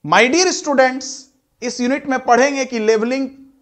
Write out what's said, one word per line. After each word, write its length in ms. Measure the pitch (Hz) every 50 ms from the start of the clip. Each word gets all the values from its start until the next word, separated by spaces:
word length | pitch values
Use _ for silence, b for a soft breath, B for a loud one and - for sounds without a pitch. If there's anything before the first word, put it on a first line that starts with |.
| -
My 180 | 151 165 196 226
dear 260 | 247 262 339 381 359
students, 540 | 311 - - 302 277 254 262 254 254 285 - - - - - _ _ _ _ _ _ _
इस 180 | 233 247 233 -
यूनिट 260 | 247 254 269 294 285
में 120 | 285 262 262
पढ़ेंगे 460 | 262 - 240 240 254 285 285 277 254
कि 140 | 247 247 226
लेवलिंग 500 | 214 214 226 220 220 240 262 269 269 254 - - - - _ _